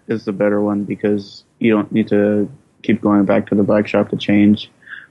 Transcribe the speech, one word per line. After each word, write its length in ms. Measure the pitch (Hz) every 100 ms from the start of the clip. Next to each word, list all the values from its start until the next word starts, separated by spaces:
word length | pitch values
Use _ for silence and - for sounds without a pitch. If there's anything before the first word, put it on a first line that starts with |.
| -
is 180 | 113 -
the 80 |
better 260 | 95 104 104
one 220 | 104 104
because 600 | 98 98 104 104 98 - _ -
you 120 | 117
don't 200 | 107 101
need 160 | 110 107
to 400 | 104 104 104 101 - _ _
keep 160 | - 107
going 240 | 107 101 98
back 220 | 101 104
to 80 | 101
the 80 |
bike 240 | 95 104 101
shop 220 | 107 104
to 80 | -
change. 520 | - 104 104 107 - _ - - -